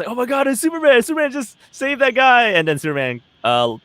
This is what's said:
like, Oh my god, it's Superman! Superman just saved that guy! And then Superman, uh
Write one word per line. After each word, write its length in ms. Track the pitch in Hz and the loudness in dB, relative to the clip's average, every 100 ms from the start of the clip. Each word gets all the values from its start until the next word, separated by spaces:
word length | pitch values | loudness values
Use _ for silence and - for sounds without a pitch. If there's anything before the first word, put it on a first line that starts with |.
like, 80 | 170 | -10
Oh 60 | |
my 120 | 240 247 | -6 -4
god, 200 | 277 277 | -2 -2
it's 140 | 269 | 0
Superman! 420 | 320 330 311 254 | -4 0 4 4
Superman 280 | 233 311 294 | 2 -2 -2
just 260 | 269 247 _ _ | -4 -10 _ _
saved 280 | - 269 277 | -8 -6 0
that 140 | 269 | 0
guy! 340 | 240 262 247 226 | 2 4 4 4
And 160 | 180 160 | 2 0
then 120 | 147 | -2
Superman, 420 | 156 143 131 120 _ _ | -4 -4 -4 -6 _ _
uh 320 | 113 120 120 113 | 0 0 0 -4